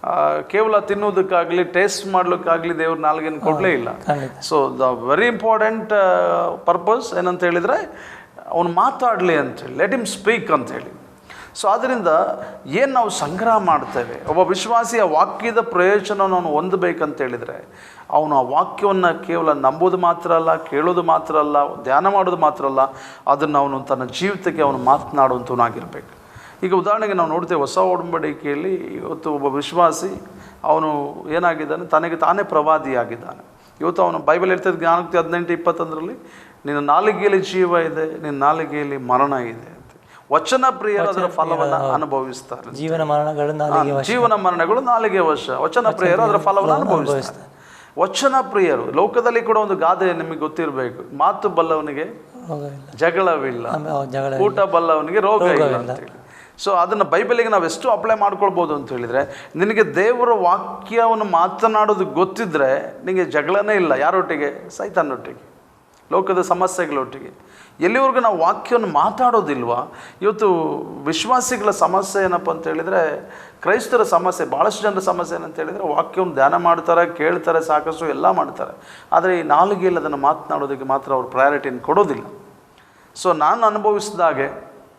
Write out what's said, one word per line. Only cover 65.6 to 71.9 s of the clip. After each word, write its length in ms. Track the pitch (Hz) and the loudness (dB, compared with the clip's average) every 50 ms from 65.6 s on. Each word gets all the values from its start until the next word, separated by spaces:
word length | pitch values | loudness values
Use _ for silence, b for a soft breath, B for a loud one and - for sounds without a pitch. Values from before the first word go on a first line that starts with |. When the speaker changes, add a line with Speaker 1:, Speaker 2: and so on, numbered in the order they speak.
| _ _ _ _ _ _ _ _ _ _ | _ _ _ _ _ _ _ _ _ _
Speaker 1:
ಲೋಕದ 300 | 151 185 190 190 190 180 | -2 0 0 2 0 0
ಸಮಸ್ಯೆಗಳೊಟ್ಟಿಗೆ. 1120 | 175 180 175 175 185 180 185 - 175 151 147 139 131 127 131 131 - - - - B B B B B B B B | 2 0 0 0 0 -2 -2 -4 -4 -2 -2 -4 -4 -6 -10 -16 -16 -18 -20 -20 B B B B B B B B
ಎಲ್ಲಿವರೆಗೂ 400 | 156 185 226 262 269 269 247 254 | 0 2 2 4 2 2 2 2
ನಾವು 180 | 240 220 202 165 | 2 2 2 2
ವಾಕ್ಯವನ್ನು 500 | 160 180 214 208 - - 247 240 220 185 | 2 0 0 -2 -2 0 0 0 0 2
ಮಾತಾಡೋದಿಲ್ವಾ? 1000 | 151 143 165 214 196 - 254 247 240 220 190 147 143 127 120 117 120 123 139 - B B B B B B | 2 2 2 2 2 2 2 4 4 2 2 0 -4 -4 -2 -2 -2 -2 -4 -8 B B B B B B
ಇವತ್ತು 320 | 185 208 214 214 214 196 180 165 160 151 147 147 - - - 143 139 | -2 -2 0 2 2 2 2 2 0 -2 -4 -6 -8 -10 -12 -6 -4
ವಿಶ್ವಾಸಿಗಳ 640 | 147 160 165 - 220 254 247 - - 247 202 208 214 | -4 -2 -2 0 0 0 0 2 -2 -4 0 0 -2
ಸಮಸ್ಯೆ 540 | 196 - 165 165 | 2 2 2 2